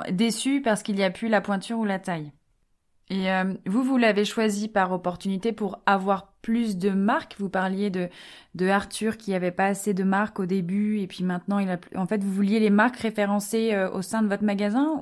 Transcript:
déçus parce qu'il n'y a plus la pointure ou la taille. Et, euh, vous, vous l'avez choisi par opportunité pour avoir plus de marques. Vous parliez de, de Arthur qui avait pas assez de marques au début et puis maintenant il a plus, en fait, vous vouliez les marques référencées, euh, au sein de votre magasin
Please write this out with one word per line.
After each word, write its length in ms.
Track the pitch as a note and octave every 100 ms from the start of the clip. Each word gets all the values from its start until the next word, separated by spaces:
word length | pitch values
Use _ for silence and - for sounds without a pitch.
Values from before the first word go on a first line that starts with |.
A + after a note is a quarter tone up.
| -
déçus 500 | F#3 A#3 A3 C4 C#4
parce 180 | C#4 G#3
qu'il 140 | - G3
n'y 80 |
a 80 | F#3+
plus 160 | F3+ A3+
la 140 | G#3
pointure 360 | G3 G3 F#3 A3+
ou 60 | G#3+
la 140 | F#3+
taille. 320 | F#3+ E3+ D3+ - _ _ _ _ _ _ -
Et, 200 | F#3+ F#3
euh, 220 | F#3+ F#3+ F#3 F3+
vous, 180 | G#3+
vous 140 | C4 C4
l'avez 260 | A3+ G3+ G#3
choisi 440 | - A3 G3+ G#3+
par 220 | G#3+ F#3
opportunité 580 | F#3 F3+ F3 G3 F#3+ A#3
pour 300 | A3+ G3+ G3 -
avoir 460 | G3 F#3+ G3 - _
plus 360 | - A#3 A3+ F#3
de 120 | G3
marques. 460 | G3 G3 D4 - -
Vous 120 | G3
parliez 400 | F#3+ F#3 F#3+ G#3
de, 180 | F#3 F3+ - - - - E3
de 120 | F#3
Arthur 500 | G3 G3+ - G#3+ A3
qui 160 | -
avait 180 | F#3 F3+
pas 140 | F3 G3
assez 280 | G3 -
de 100 | F#3+ F#3+
marques 340 | G3 G#3+ G#3+
au 60 | F3+
début 540 | G3 E3+ G3 G#3 G#3+
et 80 | F3+
puis 160 | - F3+
maintenant 340 | F3+ F#3 G3+
il 100 | F#3+
a 80 | F3+
plus, 180 | - -
en 100 | F#3
fait, 160 | G#3+
vous 80 | G3
vouliez 300 | F#3+ G3 A3
les 80 | G#3+
marques 260 | G3+ A#3+ B3
référencées, 800 | A3+ G#3+ G3+ G#3 G#3 A3+ A3+
euh, 180 | G3+ F#3+
au 100 | F#3+
sein 200 | F3+ A3+
de 40 | G#3+
votre 140 | G3+
magasin 540 | G#3 G3 G#3 A3+ D4+ D#4